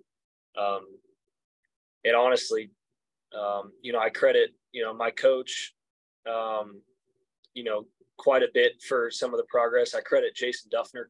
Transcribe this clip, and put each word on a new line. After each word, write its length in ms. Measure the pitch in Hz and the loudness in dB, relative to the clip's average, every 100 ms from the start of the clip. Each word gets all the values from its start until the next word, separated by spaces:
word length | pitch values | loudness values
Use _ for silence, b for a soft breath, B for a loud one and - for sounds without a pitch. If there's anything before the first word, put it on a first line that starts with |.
| _ _ _ _ _ - | _ _ _ _ _ -4
um, 240 | 101 98 95 95 _ _ _ _ _ _ _ _ _ _ | -2 -4 -8 -20 _ _ _ _ _ _ _ _ _ _
it 100 | 110 | 2
honestly, 560 | 117 123 123 - 113 107 _ _ _ _ _ _ 107 | 4 4 2 0 -4 -6 _ _ _ _ _ _ -8
um, 340 | 101 101 101 - | -6 -6 -8 -14
you 100 | 123 | -4
know, 80 | 120 | -2
I 100 | 110 | -2
credit, 400 | - 135 123 113 _ _ | 2 4 4 2 _ _
you 100 | 123 | -8
know, 120 | 110 | -6
my 160 | 113 117 | -4 -4
coach, 640 | - 135 131 127 - - _ _ _ _ _ 113 | 2 2 2 -2 -10 -12 _ _ _ _ _ -6
um, 520 | 113 113 110 104 101 _ _ _ _ _ _ _ | -4 -2 -4 -6 -12 _ _ _ _ _ _ _
you 100 | 127 | -10
know, 220 | 117 107 - _ _ - | -4 -4 -6 _ _ -6
quite 260 | - 131 | 2 2
a 60 | 123 | 4
bit 300 | 123 120 120 | 4 2 0
for 280 | - 131 117 | -4 -2 -2
some 220 | - 127 | -4 -4
of 60 | 117 | -2
the 80 | 117 | 0
progress. 460 | 123 117 120 120 | 2 2 2 0
I 60 | 113 | -2
credit 340 | - 139 120 | 0 2 2
Jason 360 | - 123 123 107 | -2 -6 -6 -4
Duffner 340 | 113 117 127 | -6 -4 -10